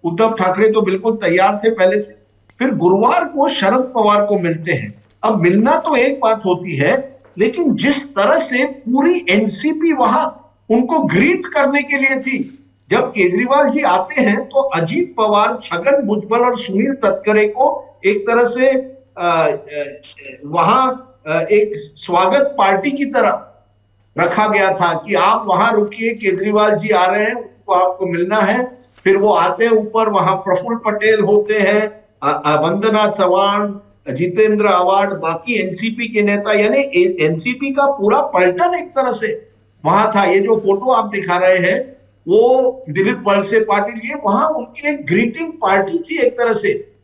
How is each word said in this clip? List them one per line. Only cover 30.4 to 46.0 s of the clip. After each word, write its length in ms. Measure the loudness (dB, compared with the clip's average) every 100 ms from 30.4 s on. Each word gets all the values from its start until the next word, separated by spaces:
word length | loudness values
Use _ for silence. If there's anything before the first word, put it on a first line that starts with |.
| 0 -2 -2 -4
पटेल 420 | -4 0 0 2
होते 340 | 4 2 2
हैं, 460 | 0 2 2 0 -8 _ _
अ, 200 | -2 -2 0
अ, 140 | 0
वंदना 460 | 0 0 0 2 0
चव्हाण, 680 | 0 2 4 2 0 -4 -8 -16 _ -10
जितेंद्र 520 | -4 -2 2 2 2 2
आवाड, 460 | 2 2 2 0
बाकी 500 | -4 -4 -4 -4 -4
एनसीपी 460 | -4 -6 -6 -6 -4
के 140 | 0
नेता, 300 | 0 0 0
यानी 260 | 0 2 0
ए-, 380 | 0 2 2 2
एनसीपी 500 | -2 -2 -6 -6 -4
का 160 | 0 0
पूरा 340 | 2 0 0
पलटन 540 | 0 2 2 2 0
एक 140 | 0 -4
तरह 240 | -4 -2
से 360 | -4 -6 -8 -12 _ _ _
वहां 280 | 0 0 2 2
था। 80 |
ये 160 | 2 2
जो 160 | 2 0
फोटो 360 | 2 0 2
आप 120 | 0
दिखा 320 | 0 -6 -2 2
रहे 220 | 4 4
हैं, 380 | 2 -2 -6 -14 _ _ 2
वो 560 | 4 4 4 2 -4 -6
दिलीप 340 | -2 0 0 0
वळसे 340 | 0 2 0
पाटिल, 480 | 2 0 -2 -8 -10
ये 60 | -6
वहां 240 | -2 0 0
उनकी 400 | -2 -8 -6 -6
एक 180 | -6 -2
greeting 460 | 0 0 -4 -10
party 460 | -4 0 0 0
थी 200 | -6